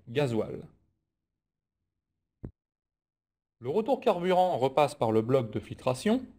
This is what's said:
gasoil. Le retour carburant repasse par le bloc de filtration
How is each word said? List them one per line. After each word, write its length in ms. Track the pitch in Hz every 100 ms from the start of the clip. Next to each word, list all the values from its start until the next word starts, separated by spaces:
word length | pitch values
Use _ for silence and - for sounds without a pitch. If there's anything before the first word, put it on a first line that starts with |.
| -
gasoil. 560 | 120 139 113 101 - - _ _ _ _ _ _ _ _ _ _ _ _ _ _ _ _ _ - - _ _ _ _ _ _ _ _ _ _
Le 100 | 120
retour 300 | 180 226 262
carburant 580 | 233 175 180 180 185 143
repasse 380 | 131 156 143 -
par 160 | 117
le 100 | 110
bloc 320 | 113 135 117
de 60 | 110
filtration 680 | - - 131 127 208 247 -